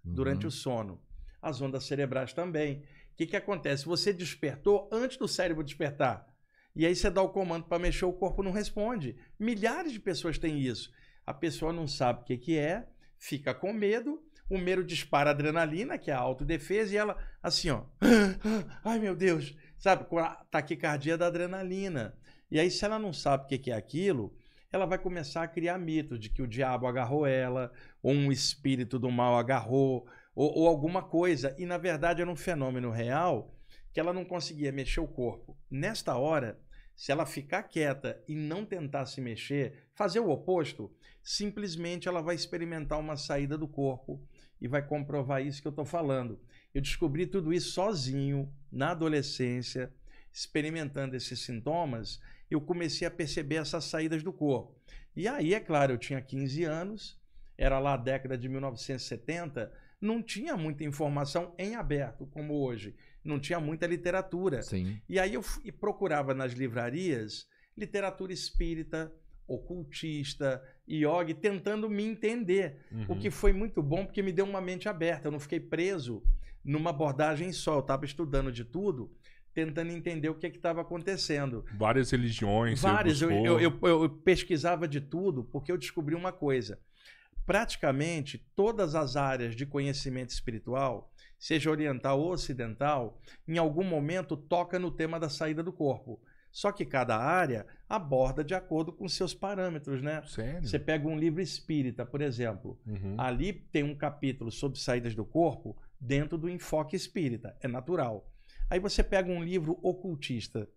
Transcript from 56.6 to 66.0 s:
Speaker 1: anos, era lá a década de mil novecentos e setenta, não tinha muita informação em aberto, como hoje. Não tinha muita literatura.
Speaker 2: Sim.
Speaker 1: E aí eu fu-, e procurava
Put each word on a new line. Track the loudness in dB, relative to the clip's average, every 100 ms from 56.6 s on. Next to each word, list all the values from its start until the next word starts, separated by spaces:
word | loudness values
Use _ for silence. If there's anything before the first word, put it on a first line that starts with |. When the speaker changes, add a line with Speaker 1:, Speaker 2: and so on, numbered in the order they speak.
Speaker 1:
anos, | -2 -2 -4 -8 -12 -18 -20 -20 -18 0
era | 2 4
lá | 2
a | 2
década | 0 -2 -2 -4
de | -4
mil | -4
novecentos | -4 -6 -6 -6
e | -6
setenta, | -8 -4 -4 -4 -6 -8 -10 -20 _
não | -2 -2
tinha | -4 -6 -4 -2
muita | -2 -4
informação | -6 -2 0 0 -2 -2 -4 -8
em | -6
aberto, | -4 -2 0 -2 -8 -12
como | -10 -4
hoje. | -2 -2 -4 -10 -16 -20 -14
Não | -4 -4
tinha | -2 -2
muita | -2 -2 -2
literatura. | 0 0 -2 -2 -2 0 -2
Speaker 2:
Sim. | -2 -2 -2 -6 -2
Speaker 1:
E | 0
aí | 0
eu | -2
fu-, | -4 -8
e | -8
procurava | -4 -4 0